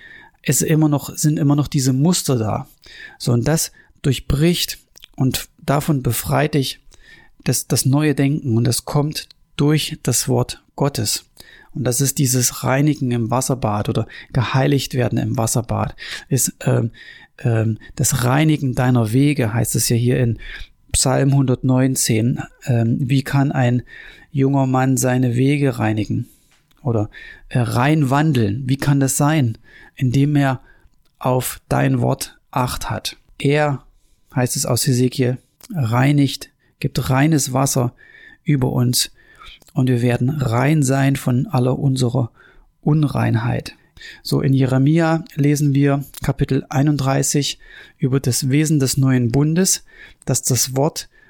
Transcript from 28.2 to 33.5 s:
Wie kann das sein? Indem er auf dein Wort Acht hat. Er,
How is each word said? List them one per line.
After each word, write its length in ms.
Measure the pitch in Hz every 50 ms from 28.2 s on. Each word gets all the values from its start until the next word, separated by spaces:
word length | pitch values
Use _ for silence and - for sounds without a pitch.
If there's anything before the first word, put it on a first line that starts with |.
| 151 160 143 120 110 98 104 127 139
Wie 100 | 123 139
kann 240 | 135 - 143 143 139
das 160 | 135 131 -
sein? 400 | - 147 147 160 160 127 113 110 - - - - - - - _
Indem 420 | - 135 123 117 139 139 147 147
er 240 | 143 139 135 127 - - - _ _ - _ _ _ _ _ _ _
auf 400 | - 131 127 127 123 - - - _
dein 320 | - 143 131 135 135 135 123
Wort 400 | 120 123 135 - - - - _ _ _
Acht 400 | - 135 127 120 - - - -
hat. 280 | 113 104 - - - - _ _ -
Er, 460 | - - 139